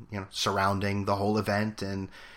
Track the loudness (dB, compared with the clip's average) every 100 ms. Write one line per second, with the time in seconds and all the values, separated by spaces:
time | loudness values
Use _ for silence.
0 | -8 -8 -6 -2 0 2 2 2 0 0
1 | 2 2 4 2 2 2 0 -2 -4 -4
2 | -6 -10 -18